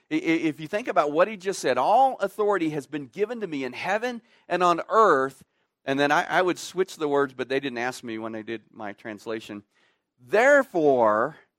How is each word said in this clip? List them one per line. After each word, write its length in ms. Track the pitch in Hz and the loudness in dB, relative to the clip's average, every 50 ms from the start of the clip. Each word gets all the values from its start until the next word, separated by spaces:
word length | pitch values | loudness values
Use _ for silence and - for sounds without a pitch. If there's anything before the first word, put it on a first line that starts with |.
| _ _ 156 | _ _ -4
i-, 20 | |
i-, 20 | |
if 440 | 156 - 160 165 165 151 160 143 - | -4 0 0 0 0 0 -4 -4 -6
you 80 | 156 151 | -10 -8
think 180 | - 208 196 | -6 -6 -6
about 240 | - 208 175 156 147 | -2 0 0 0 0
what 160 | 147 160 185 | 2 2 0
he 100 | 208 220 | 0 0
just 220 | 190 175 196 180 - | -8 -8 -8 -8 -4
said, 180 | - 147 123 | -2 -2 0
"All 420 | 123 131 165 202 240 269 269 254 - | 0 2 2 4 4 4 2 0 -2
authority 520 | 196 196 - - 214 208 202 190 165 156 | -6 -6 -4 -2 -2 0 0 0 0 -2
has 160 | 151 156 127 | -4 -6 -8
been 200 | - 147 151 143 | -8 -10 -10 -10
given 340 | 123 _ 170 208 208 247 233 | -10 _ -6 -4 -4 -4 -8
to 80 | 208 180 | -8 -8
me 160 | 156 139 131 | -6 -6 -6
in 80 | 123 123 | -8 -8
heaven 500 | - - 180 196 214 220 254 240 233 - _ _ _ _ _ | -8 -6 -4 -4 -2 -4 -6 -8 -10 -14 _ _ _ _ _
and 140 | 175 175 180 | -2 2 2
on 180 | 175 170 165 - - | 2 2 2 0 0
earth," 540 | 175 220 220 196 160 131 131 135 139 _ _ _ _ _ _ _ _ _ _ | 4 4 6 6 6 4 2 -2 -6 _ _ _ _ _ _ _ _ _ _
and 140 | 135 135 139 | -4 0 0
then 120 | 143 143 | 2 2
I, 140 | 147 165 180 | 2 2 0
I 180 | - 160 170 185 | 0 0 2 2
would 160 | 180 160 - | 2 0 -2
switch 380 | - - - 175 185 - - | -6 -10 -4 -4 -4 -4 -4
the 120 | - 160 147 | -6 -4 0
words, 240 | 143 143 139 135 127 | 2 2 0 0 -2
but 160 | 127 127 120 | -6 -6 -2
they 120 | 131 135 | -2 -2
didn't 180 | 135 123 120 117 | -2 -4 -6 -4
ask 240 | 120 127 123 - - | -4 -4 -6 -8 -10
me 160 | 120 113 110 | -10 -10 -8
when 140 | 110 113 110 | -8 -8 -10
they 100 | 110 110 | -10 -8
did 200 | 110 113 110 107 _ | -8 -10 -10 -10 _
my 220 | _ - 110 101 104 | _ -14 -12 -12 -14
translation. 680 | - - 117 107 98 - 113 110 113 113 - 107 104 - _ _ _ _ _ _ _ _ _ _ _ 123 120 | -12 -12 -14 -14 -12 -10 -10 -10 -10 -10 -12 -14 -14 -16 _ _ _ _ _ _ _ _ _ _ _ _ 0
Therefore, 1080 | 165 208 240 277 294 285 262 - - 175 156 147 135 123 117 107 107 107 117 147 156 - _ _ _ | 2 4 6 6 6 4 4 2 0 2 4 4 6 6 6 4 4 2 0 -2 -4 -12 _ _ _